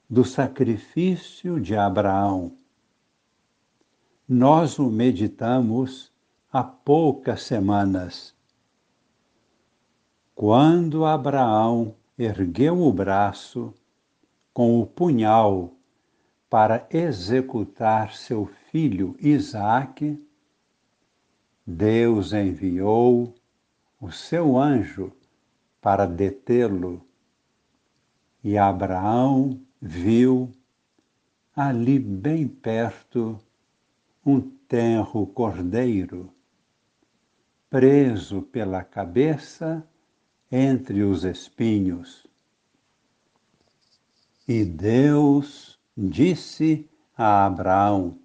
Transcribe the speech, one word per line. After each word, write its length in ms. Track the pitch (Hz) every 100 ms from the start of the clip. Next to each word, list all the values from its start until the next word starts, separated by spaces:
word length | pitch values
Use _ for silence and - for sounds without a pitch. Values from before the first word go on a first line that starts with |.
| -
do 160 | 113 120
sacrifício 1300 | - 131 - 117 110 - 160 185 170 - - 180 165
de 160 | 90 107
Abraão. 840 | 101 98 101 98 101 92 - - _ _ _ _ _ _ _ _ _ _ _ _ _ _ _ _ -
Nós 520 | 127 135 160 147 -
o 100 | 127
meditamos 1200 | 110 127 98 104 - 120 131 113 120 127 - - _ _ _ _
há 120 | 131
poucas 800 | 127 - 143 151 156 131 127 104
semanas. 880 | - 110 98 101 98 92 90 - - _ _ _ _ _ _ _ _ _ _ _ _ _ _ _ _ _ _ _ _
Quando 720 | - 104 120 156 175 165 156 156
Abraão 880 | 156 139 139 120 110 113 117 107 - _ -
ergueu 640 | 113 98 90 85 151 180
o 100 | 151
braço 840 | 95 98 98 101 - - 123 117 - _ _ _ _ _ _ _
com 280 | - 117 117
o 60 | 101
punhal 840 | - 180 120 107 113 107 95 87 - _ _ _ _ _ _ _
para 380 | 113 110 127 -
executar 1300 | 160 170 101 92 127 131 113 95 - 110 110 107 -
seu 300 | - 110 95 - _
filho 440 | 160 147 95 90 -
Isaque, 1040 | 147 143 98 107 104 123 135 - 151 147 - _ _ _ _ _ _ _ _ _ _ _ _ _ 98
Deus 680 | 85 107 113 117 107 92
enviou 1000 | 104 95 82 95 90 101 113 123 120 120 - _ _ _ _ _ -
o 100 | 95
seu 480 | - - 165 156 127
anjo 540 | 147 127 90 98 95 - _ _ _ _ _ _
para 240 | 104 98 92
detê-lo. 1000 | 85 98 98 - 123 113 92 90 90 - _ _ _ _ _ _ _ _ _ _ _ _ _
E 140 | 107 101
Abraão 1040 | 98 90 95 92 104 120 135 135 135 - - -
viu 680 | 92 85 98 117 127 127 127 - _ _ _ _ _ _ _ _ _ 143
ali 440 | 139 117 120 139
bem 480 | 104 95 131 160 131
perto 880 | - 117 113 117 - _ 123 113 107 _ _ _ _ _ _ _ _ 143
um 140 | 131
tenro 880 | - - - 120 113 113 104 110 92
cordeiro, 1080 | - 110 87 90 113 123 101 87 87 90 _ _ _ _ _ _ _ _ _ _ _ _ _ _
preso 720 | 131 131 143 131 101 78 95
pela 400 | - 117 98 92
cabeça 1040 | - 101 85 104 156 147 - - 160 160 156 _ _ _ _ _ -
entre 540 | 127 135 127 - 101
os 220 | 101 90 92
espinhos. 1000 | 87 - - 113 104 92 87 - - _ _ _ _ _ _ _ _ _ _ _ _ _ _ _ _ _ _ _ _ _ _ -
E 160 | 113
Deus 1120 | 92 80 104 120 147 147 147 143 143 - - _ _ -
disse 920 | 95 80 175 160 - - 160 156 - _ _ -
a 280 | 110 101 98
Abraão: 720 | 90 92 98 104 98 87 -